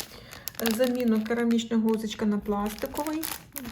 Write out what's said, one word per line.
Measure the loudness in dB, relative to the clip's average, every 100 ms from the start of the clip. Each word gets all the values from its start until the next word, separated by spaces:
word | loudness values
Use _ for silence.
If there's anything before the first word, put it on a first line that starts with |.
| -6 -14 -18 -14 -12 0
е, | 0 4
заміну | 2 4 2 2
керамічного | 2 2 4 2 2 2 2
гузочка | 2 -2 0 0
на | 0
пластиковий. | 0 0 -2 -4 -4 -2 -2 -2 -4 -6 -10 -12 -4